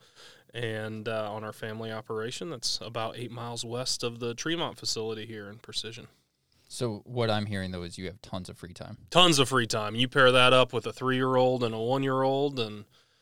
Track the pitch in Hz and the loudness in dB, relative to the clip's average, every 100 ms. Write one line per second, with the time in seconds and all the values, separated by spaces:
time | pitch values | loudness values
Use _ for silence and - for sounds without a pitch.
0 | _ _ - - _ 117 113 107 110 110 | _ _ -20 -20 _ -8 -6 -4 -6 -6
1 | 110 110 104 107 107 - 110 110 113 110 | -6 -4 -4 -6 -8 -10 -10 -8 -8 -8
2 | 110 110 117 - 175 123 - - 117 117 | -6 -6 -6 -8 -8 -6 -4 -4 -6 -6
3 | 113 117 120 120 120 117 117 120 131 - | -6 -6 -10 -10 -10 -8 -6 -6 -4 -2
4 | 120 117 120 113 160 165 135 - - 117 | -4 -4 -6 -4 -4 -4 -4 -6 -6 -4
5 | 110 110 107 107 101 107 - - 110 117 | -4 -6 -8 -12 -14 -16 -10 -10 -8 -14
6 | - _ _ _ _ _ _ - 123 104 | -18 _ _ _ _ _ _ -6 -4 -6
7 | - 123 113 107 104 98 92 90 87 92 | -6 0 2 0 0 -4 -4 -6 -8 -8
8 | 90 90 - 95 90 - 90 - - 107 | -10 -10 -10 -10 -10 -14 -16 -14 -14 -14
9 | - 170 180 139 123 131 113 113 104 113 | 2 6 8 6 4 4 2 0 -2 0
10 | 127 143 127 127 127 127 123 120 113 - | 2 6 8 10 8 8 6 0 -4 -4
11 | 127 127 131 127 127 127 113 110 117 135 | 0 2 2 4 4 4 0 0 0 0
12 | 135 131 135 135 143 135 107 104 101 _ | 2 2 2 2 0 0 -4 -6 -16 _
13 | _ _ | _ _